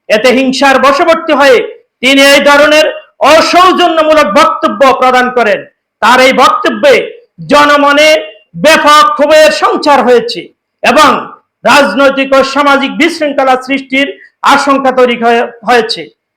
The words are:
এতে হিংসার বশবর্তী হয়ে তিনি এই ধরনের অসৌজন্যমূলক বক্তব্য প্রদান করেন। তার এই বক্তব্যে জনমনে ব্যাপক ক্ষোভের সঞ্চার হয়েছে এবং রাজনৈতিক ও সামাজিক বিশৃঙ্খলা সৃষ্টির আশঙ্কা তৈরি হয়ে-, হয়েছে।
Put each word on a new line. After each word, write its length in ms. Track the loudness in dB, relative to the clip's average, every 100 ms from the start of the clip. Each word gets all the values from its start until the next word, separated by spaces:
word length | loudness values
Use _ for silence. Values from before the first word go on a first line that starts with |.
| -4
এতে 200 | -2 0
হিংসার 500 | 0 -2 0 0 2
বশবর্তী 540 | 0 2 0 0 -2
হয়ে 500 | 0 2 2 -2 -12 _ _
তিনি 220 | -2 2
এই 180 | 2 2
ধরনের 440 | 2 2 2 2 0 -6 -16 -2
অসৌজন্যমূলক 1040 | 2 2 2 2 2 2 0 0 0 0
বক্তব্য 680 | 2 0 0 -2 -6 0 0
প্রদান 360 | 2 0 0 -2
করেন। 340 | -2 -2 -4 -8 _ _ _
তার 200 | 0 2
এই 120 | 2
বক্তব্যে 880 | 2 0 0 -4 -2 0 0 -2 -14 _ -16 -2
জনমনে 880 | 0 2 2 0 2 2 0 -4 -18 _ -4
ব্যাপক 560 | 0 2 2 2 2
ক্ষোভের 380 | 0 2 2 2
সঞ্চার 520 | 0 -2 -2 0 0
হয়েছে 380 | 2 0 -2 -10 -16 _ _ _
এবং 440 | -2 0 0 -2 -8 -20 _ _
রাজনৈতিক 720 | 0 0 0 0 0 0 -2
ও 100 | -2
সামাজিক 520 | 0 -2 0 0 -2 -4
বিশৃঙ্খলা 680 | -4 -2 -6 -2 -2 -2
সৃষ্টির 580 | -4 -8 -4 -4 -4 -8 -20 _
আশঙ্কা 500 | -2 0 0 0 0
তৈরি 300 | 0 0 0
হয়ে-, 240 | -2 -2 -4 -8 -2
হয়েছে। 420 | -2 -2 -8 -14 _ _